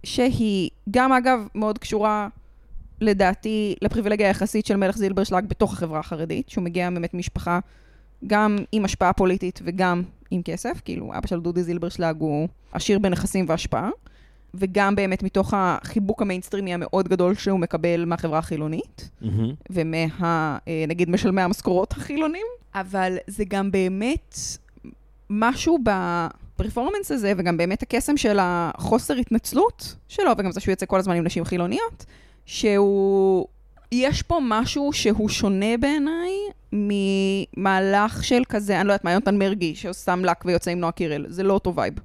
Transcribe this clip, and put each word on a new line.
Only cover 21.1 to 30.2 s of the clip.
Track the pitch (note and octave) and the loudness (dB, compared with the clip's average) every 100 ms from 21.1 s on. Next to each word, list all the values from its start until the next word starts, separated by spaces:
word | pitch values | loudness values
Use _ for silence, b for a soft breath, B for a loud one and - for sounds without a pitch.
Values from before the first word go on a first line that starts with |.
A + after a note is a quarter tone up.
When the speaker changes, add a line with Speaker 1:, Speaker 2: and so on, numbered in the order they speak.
| G3+ F#3+ F#3+ | 2 2 2
Speaker 1:
המשכורות | F3+ G3+ - F3+ G3+ | 0 0 2 2 0
החילונים, | - - C#4+ D#4 E4+ A4+ A#4+ - | -6 -6 -2 -2 -2 -8 -10 -10
אבל | G3 F#3 F#3+ F#3 F#3 - | -10 -6 -2 -2 -2 -8
זה | G3+ G3+ | -6 -2
גם | G3 G3 | -2 0
באמת | G3 F#3 F#3+ A#3 E4 - - - - - - - - - _ - | 2 0 0 -2 -2 -6 -12 -10 -12 -18 -20 -20 -20 -20 _ -6
משהו | G#3 A3+ C4+ E4 E4 | 0 0 2 2 2
בפרפורמנס | A3+ F#3+ F3 F3 E3 - - - G#3+ A#3+ C#4 G4+ G4 | 2 0 0 -2 -4 -8 -10 -6 -4 -2 -2 -4 -4
הזה, | C#4+ G3+ F#3+ | -2 0 2
וגם | F3 E3+ | 2 2
באמת | E3+ G3+ | 0 -2
הקסם | - A#3+ C#4 D4 | -2 -2 2 2
של | A3+ G#3 | 4 4
החוסר | F3+ F3 E3 - E3 A3+ - | 2 0 -2 -4 0 0 2
התנצלות | C4 A#3+ A3+ - - A4 - - - - | -2 0 0 2 2 2 0 -16 -16 -10
שלו, | - | 0